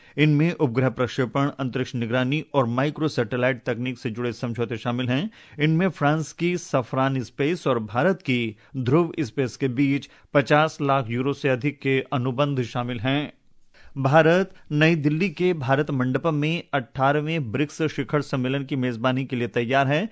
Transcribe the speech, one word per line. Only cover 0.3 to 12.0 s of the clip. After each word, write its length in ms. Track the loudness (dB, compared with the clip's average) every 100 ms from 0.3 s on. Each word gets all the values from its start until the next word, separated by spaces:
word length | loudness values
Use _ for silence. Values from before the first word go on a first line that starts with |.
| 4 2
उपग्रह 360 | 2 0 2 0
प्रक्षेपण, 600 | 0 -2 0 -2 0 -2 -2
अंतरिक्ष 360 | -4 -4 -4 -4
निगरानी 500 | -2 0 0 -2 0
और 120 | 0 2
माइक्रो 420 | 0 -2 0 -2
सैटेलाइट 560 | 0 -2 0 0 -2
तकनीक 360 | -4 -4 -4 -4
से 100 | -6
जुड़े 240 | -4 -4
समझौते 440 | -4 -6 -4 -4 -4
शामिल 320 | -4 -2 0
हैं। 220 | -2 -2 -8 -20 -2
इनमें 300 | 2 2 2
फ्रांस 440 | 2 0 0 -2
की 240 | -4 -2 -2
सफरान 640 | -2 -2 0 0 0 0
स्पेस 440 | -4 -2 -2 0 0
और 120 | 0
भारत 420 | 0 0 2 0
की 340 | 0 0 0 -6 _ -4
ध्रुव 360 | 2 4 2 -2
स्पेस 360 | -4 -2 -4 -2
के 120 | -2
बीच 420 | 2 2 0 -4 -18 _
पचास 440 | 0 4 4 4 0
लाख 240 | 0 0 0
यूरो 240 | -2 -2
से 160 | -2 0
अधिक 300 | 0 -2 -2
के 260 | 0 0